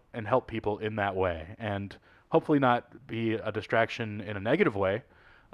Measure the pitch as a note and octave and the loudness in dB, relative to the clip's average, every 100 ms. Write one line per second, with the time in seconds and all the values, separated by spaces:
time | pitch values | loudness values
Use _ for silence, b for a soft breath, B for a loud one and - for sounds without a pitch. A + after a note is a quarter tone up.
0 | _ B2 G#2 B2+ - A2 G#2 G#2 G#2+ A2 | _ -10 0 0 0 -4 -2 -2 -4 -2
1 | G2+ F#2+ F#2 E2 D#2+ - A2 G2+ G2+ - | -2 0 0 -2 -8 -8 -4 -4 -6 -12
2 | b b b D#3+ D#3 D3 C3 A#2+ - - | b b b 0 4 2 4 2 0 -18
3 | - A2+ A2+ A2 A2 G#2+ G2 A2+ A2+ - | -10 -2 0 0 -2 -4 0 2 2 0
4 | A2 G#2 G2+ G#2 G2+ D#3 F#3 G2+ F#2+ G#2 | -6 -6 -6 -4 0 2 2 2 2 0
5 | - b b b b | -4 b b b b